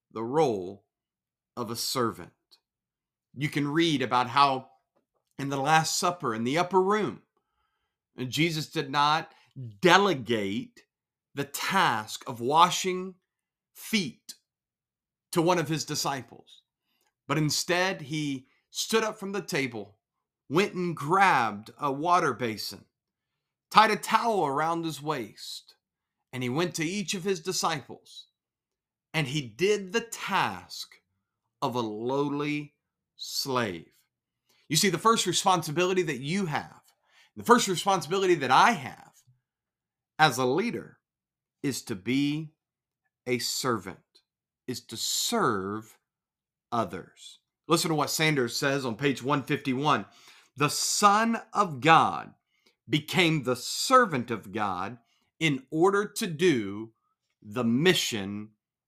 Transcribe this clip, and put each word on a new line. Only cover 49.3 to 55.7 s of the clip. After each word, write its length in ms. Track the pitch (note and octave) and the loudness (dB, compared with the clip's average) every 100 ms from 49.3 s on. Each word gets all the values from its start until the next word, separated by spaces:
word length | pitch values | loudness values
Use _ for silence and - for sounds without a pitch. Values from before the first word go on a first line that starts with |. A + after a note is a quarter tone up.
| C#3+ | -2
fifty-one. 640 | B2 C#3 C#3 B2+ D3 B2 G2 _ - - _ B2+ | 0 -4 -2 0 0 0 -2 _ -20 -20 _ -2
"The 120 | D3 | -2
Son 720 | - - - G#3 G#3 A3+ A3+ - | 0 -2 4 4 6 2 -2 -4
of 260 | - G3 C3+ | -2 -2 2
God 540 | C#3+ D#3+ A2 D2 G#1 - _ _ _ _ - | 6 6 6 0 -10 -20 _ _ _ _ -2
became 540 | D3+ - E3+ E3 D#3+ | -2 0 2 2 2
the 120 | A#2+ B2 | 0 -4
servant 760 | - - - B3+ A3+ C#3 A2+ | -4 -6 4 4 4 0 -4
of 220 | A2 G2+ | -8 -6
God 460 | G#2 G#2 F2+ G2 A#2+ _ _ _ - | -4 -4 -4 -6 -10 _ _ _ -2
in 260 | D#3+ C3 - | 0 0 -4